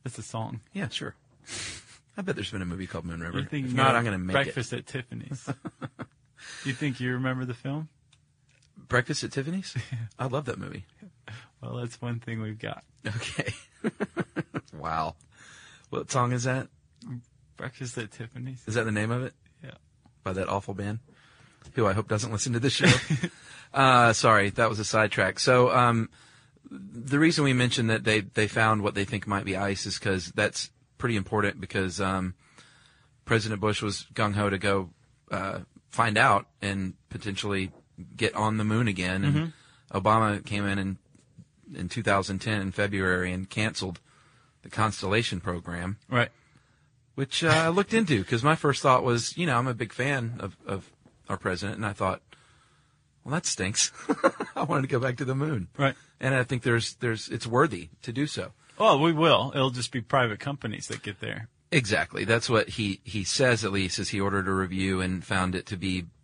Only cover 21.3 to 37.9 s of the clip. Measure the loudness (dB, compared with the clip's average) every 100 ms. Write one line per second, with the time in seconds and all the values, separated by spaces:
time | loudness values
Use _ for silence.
21.3 | _ -20 _ -8 0 2 2 0 -2 -2
22.3 | -2 0 2 2 4 6 6 2 -2 -2
23.3 | -8 -20 -20 -6 4 8 8 8 6 6
24.3 | 6 6 2 2 2 0 2 2 4 0
25.3 | 2 6 6 8 8 8 6 2 -6 -20
26.3 | -20 _ _ -18 -16 -14 -12 0 4 6
27.3 | 6 4 4 2 2 2 2 4 2 2
28.3 | 0 0 4 4 4 2 0 -2 -2 -2
29.3 | -2 -2 -2 -2 -2 -4 -4 -2 -2 -2
30.3 | -2 0 -2 -10 _ _ _ -2 -2 0
31.3 | 0 0 -2 -6 -4 -4 -2 -2 0 -4
32.3 | -8 _ -20 -20 _ _ _ _ _ 0
33.3 | 0 0 -2 -2 0 -4 -6 -10 -2 0
34.3 | 2 0 0 0 0 -2 _ _ _ _
35.3 | -6 -4 -8 -12 -20 _ 0 2 6 6
36.3 | 6 0 _ -4 -2 -4 -8 _ -10 -6
37.3 | -4 -2 -2 -2 -8 _